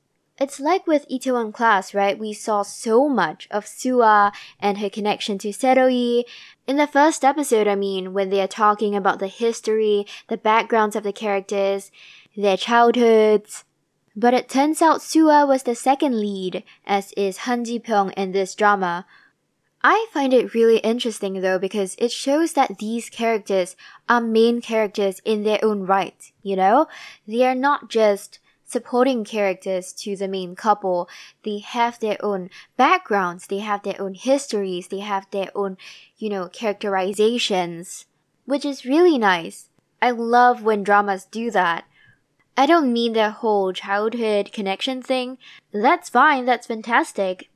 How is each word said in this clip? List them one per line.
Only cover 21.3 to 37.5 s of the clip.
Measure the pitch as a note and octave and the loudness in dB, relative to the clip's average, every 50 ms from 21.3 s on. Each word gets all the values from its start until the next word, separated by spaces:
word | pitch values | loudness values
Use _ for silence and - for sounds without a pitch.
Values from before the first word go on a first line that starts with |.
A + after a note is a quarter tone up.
| F#3+ F#3+ F#3 | -4 -4 -2
though, | F#3 F#3 F#3 | 0 0 0
because | F#3 F#3+ - G#3+ G3 F#3 - - | -2 -4 -4 -4 -4 -4 -4 -4
it | - A#3+ | -4 -4
shows | A#3 - - C4+ C#4 D4+ E4 D#4+ - | -4 -4 -2 0 0 0 0 0 0
that | C#4+ C4 - G3+ - | 0 0 0 -2 -6
these | G#3+ G#3+ A3+ A#3 A3 - | -8 -6 -6 -6 -8 -10
characters | - - A#3 A3+ A3+ G#3+ G3+ - G3+ F#3+ F3+ F3 - - - - - - _ - | -8 -4 -2 0 0 -2 -2 -2 0 0 0 -2 -6 -14 -20 -20 -20 -8 _ 0
are | A#3+ A#3+ | 0 0
main | A#3 A3+ A3 A3 A3+ A#3 A#3+ A#3+ | 0 2 4 4 4 4 2 0
characters | A#3 - A3+ A3 A3 G3+ G3 - G3+ G3 F#3 - - | -4 -2 -2 0 0 -2 -2 -2 -2 -2 -2 -4 -4
in | - A3 G#3 G#3 | -4 -4 -2 0
their | G#3+ G#3+ - - | 0 0 0 0
own | A3 G#3+ G3+ F#3+ | 0 -2 -2 -2
right, | F3+ F#3+ G3 F#3 - - _ - - _ _ - | 0 0 0 0 -2 -8 _ -20 -20 _ _ -8
you | G3 G3 | -4 -2
know? | F#3+ F#3 F#3+ G#3+ C4+ D#4+ - - - - - - - _ - | 2 4 4 4 4 2 0 -4 -12 -20 -20 -20 -20 _ -6
They | G#3+ A#3 B3+ | -2 0 2
are | B3+ B3+ | 2 0
not | B3+ B3+ C#4+ C#4+ - - G#3+ | 0 0 0 0 -2 -4 -4
just | - A3+ A3 G#3 G3+ G3 - - - - _ _ _ _ _ | 0 2 2 2 2 0 -4 -12 -20 -20 _ _ _ _ _
supporting | - - A#3+ A#3+ - - A#3+ B3 C4+ C4+ A#3+ G#3+ | -8 -8 -8 -6 -2 0 2 2 2 2 0 -4
characters | - A3+ G#3+ G3+ G3 F#3 F#3 - G3 F#3+ F#3 F3+ - - | -6 -4 -2 0 0 -2 -4 -6 -6 -6 -6 -6 -8 -14
to | - - G#3+ G3+ | -14 -10 -10 -8
the | F#3 G3 | -6 -6
main | F#3+ F#3+ F#3+ F#3 F3 F3+ | -6 -6 -6 -8 -10 -10
couple. | - - A3+ G#3 G#3 - F#3+ F3+ F3 F3 - - - - - - _ - | -4 0 0 0 0 0 -2 -2 -2 -2 -6 -10 -20 -20 -20 -20 _ -10
They | A3 G#3 G#3 | -8 -8 -8
have | G3+ - - A#3+ A#3 A#3+ A#3+ - | -10 -8 -4 -2 -2 -2 -2 -4
their | - A3 G3+ - - | -6 -6 -4 -4 -4
own | G#3 G3+ F#3+ F3+ F3+ - - - _ _ | -4 -4 -6 -8 -10 -16 -20 -20 _ _
backgrounds, | - B3+ C#4 F#4 F4+ F#4 - G#3+ G3+ F#3+ F3 F3 F3+ - | 0 2 2 2 0 0 -2 -2 -2 -2 -2 -4 -8 -10
they | - G3+ G3 | -10 -8 -8
have | G#3 G#3+ G#3 G3+ - | -6 -6 -6 -6 -6
their | G3+ F#3+ - | -8 -8 -6
own | G3 F#3+ G3 | -8 -10 -10
histories, | F3+ - B3 C4+ C#4+ C4+ - - G#3 G3 F#3+ F#3 F3 F3+ - | -6 -2 0 0 0 0 -2 -4 -4 -4 -4 -6 -8 -8 -10
they | - F#3+ | -10 -10
have | G3+ G#3+ G3+ F#3+ G3 _ | -8 -6 -6 -6 -6 _
their | - G3+ F#3+ - - | -6 -6 -6 -6 -6
own, | G3+ G3+ G3 F#3+ - - - - - - _ _ | -6 -6 -6 -6 -10 -16 -20 -20 -20 -20 _ _
you | _ A3 G#3+ | _ -8 -8
know, | G3+ G3 F3+ F3 | -6 -6 -8 -10
characterizations, | - - A#3 A3 G3 G3 - G#3 G3 F#3+ F#3+ F#3+ G#3 G3 G#3+ A3 A#3+ A#3+ - - | -10 -6 -6 -6 -4 -4 -4 -4 -2 -2 -2 -2 0 2 2 2 2 0 -2 -2